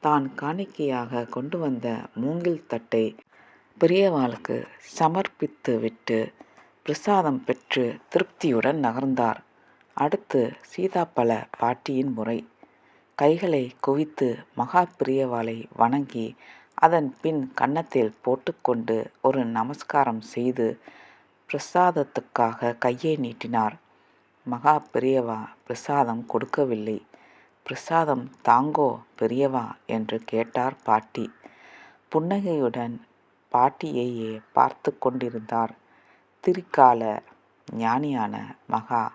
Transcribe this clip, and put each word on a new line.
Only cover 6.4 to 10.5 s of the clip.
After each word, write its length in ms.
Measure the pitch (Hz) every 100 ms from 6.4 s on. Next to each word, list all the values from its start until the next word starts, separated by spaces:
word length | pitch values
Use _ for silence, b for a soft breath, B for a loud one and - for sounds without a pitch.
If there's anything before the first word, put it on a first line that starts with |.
| B B B _
பிரசாதம் 580 | - 151 - 202 165 131
பெற்று 420 | - - _ - 120 117 _
திருப்தியுடன் 720 | - - _ 165 117 120 156
நகர்ந்தார். 640 | 127 117 135 127 117 110 - b b b b -
அடுத்து 440 | 143 147 - 139 120